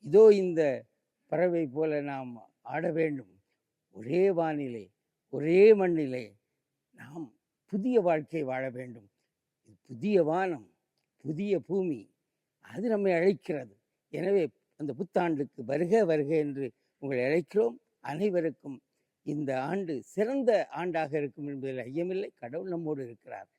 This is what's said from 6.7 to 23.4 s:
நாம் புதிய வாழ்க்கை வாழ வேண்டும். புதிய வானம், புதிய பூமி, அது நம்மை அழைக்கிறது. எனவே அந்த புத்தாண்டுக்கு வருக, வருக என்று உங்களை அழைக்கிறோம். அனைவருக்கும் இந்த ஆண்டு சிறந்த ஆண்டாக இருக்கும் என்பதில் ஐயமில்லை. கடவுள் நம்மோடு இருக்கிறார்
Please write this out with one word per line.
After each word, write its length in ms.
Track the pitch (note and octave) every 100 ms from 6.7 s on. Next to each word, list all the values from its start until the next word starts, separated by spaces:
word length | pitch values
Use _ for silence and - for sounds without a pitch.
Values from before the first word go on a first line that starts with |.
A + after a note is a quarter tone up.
| _ _ _
நாம் 280 | A#2+ D#3+ C#3 _ _ _ _
புதிய 220 | F#3 A#3 B3
வாழ்க்கை 400 | F3 D#3+ C#3+ D#3+
வாழ 200 | C3+ C3 C3
வேண்டும். 380 | B2 B2+ A#2 G2 _ _ _ _ _ _ G#2 _
புதிய 280 | A#2+ F3 G3+
வானம், 440 | D3+ E3 F#3+ D3 G#2 _ _ _ _ _ C3+
புதிய 280 | D3+ G3+ F#3
பூமி, 420 | B2 F#3+ F#3 B2+ - _ _ _ _ _ -
அது 200 | C#3 A#3
நம்மை 180 | G#3+ G3 E3+
அழைக்கிறது. 540 | F3+ F#3+ - D3+ A#2+ _ _ _ _
எனவே 300 | D3+ F3 G3+ D3+ _ _ _
அந்த 120 | D3+
புத்தாண்டுக்கு 680 | B2+ C#3 G3 F3 D3+ C#3 - A#2
வருக, 320 | C#3 E3+ A3 F#3+
வருக 260 | D#3 C#3 D#3+
என்று 280 | D3 C3+ C3+ _ _ _
உங்களை 220 | C#3 C3 B2+
அழைக்கிறோம். 480 | D#3+ - G3 A#3 A#3+ _ _ -
அனைவருக்கும் 680 | D3+ G#3 F3+ D#3+ - C#3+ B2 _ _ _ _ -
இந்த 260 | D3 C#3+ C3 C3+
ஆண்டு 240 | F#3+ F3+ C#3 -
சிறந்த 380 | - G#3+ C#4 A#3+ G#3 B2+ C#3+
ஆண்டாக 320 | F3+ D#3+ D#3 D3+
இருக்கும் 320 | D3 C#3 D3
என்பதில் 320 | C#3 C3+ C3 A#2+
ஐயமில்லை. 440 | C#3+ F3 F#3 G3+ _
கடவுள் 320 | A#2+ D3 F#3+
நம்மோடு 280 | E3+ D#3+ D3 B2
இருக்கிறார் 420 | A#2 - G#2+